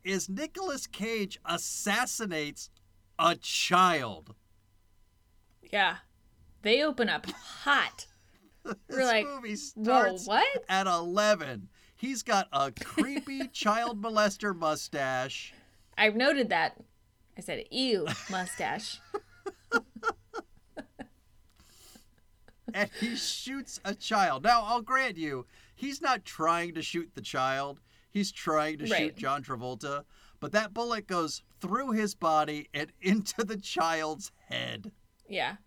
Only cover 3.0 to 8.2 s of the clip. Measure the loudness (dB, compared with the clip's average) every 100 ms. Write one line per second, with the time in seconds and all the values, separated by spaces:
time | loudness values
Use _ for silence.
3 | _ 2 2 2 -2 -2 4 6 8 6
4 | -2 -8 -14 -20 _ _ _ _ _ _
5 | _ _ _ _ _ _ -4 2 2 2
6 | -14 _ _ _ -20 -6 4 4 4 2
7 | 0 0 -4 -14 -16 -6 2 4 2 -4
8 | -18 _